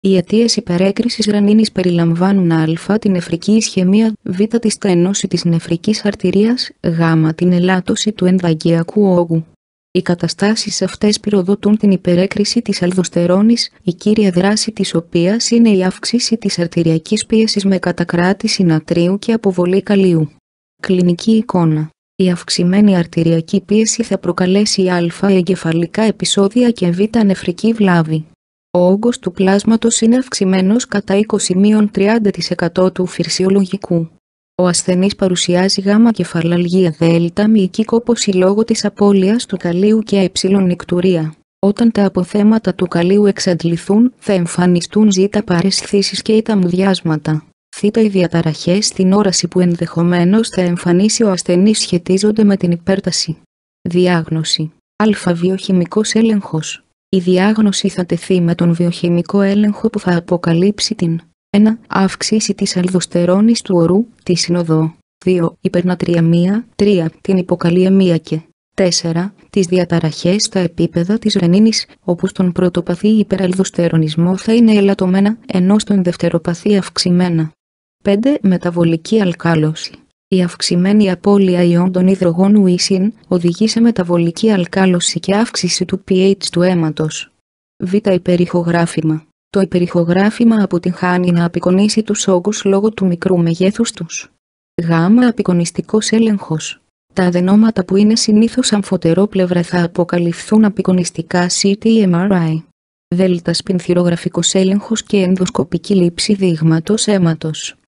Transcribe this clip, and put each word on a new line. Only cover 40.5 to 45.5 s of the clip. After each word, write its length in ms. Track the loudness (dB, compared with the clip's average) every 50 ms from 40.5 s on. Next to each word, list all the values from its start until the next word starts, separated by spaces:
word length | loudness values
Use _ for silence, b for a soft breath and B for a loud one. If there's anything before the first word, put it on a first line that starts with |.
| 0 2 2 0 -2 -2 -4 -4 -4 0 2 2 0 0 -2 -4 -8 _ _ _ _ _
Όταν 320 | -2 -2 0 2 0 2
τα 140 | 2 2 0
αποθέματα 680 | 0 0 -2 -4 -2 -2 2 2 4 2 2 _ -2 -2
του 140 | -2 -4 -2
καλίου 380 | -2 0 0 2 2 4 4
εξαντληθούν, 880 | 2 0 0 -2 -2 -2 0 0 -2 -2 -4 -2 0 2 2 2 2 0 _
θα 160 | -4 -2 -2
εμφανιστούν 800 | 0 -2 -2 -2 0 2 2 2 0 -2 -2 0 2 2 2
ζήτα 320 | 4 2 0 0 0 -4 -2
παρεσθήσεις 800 | 0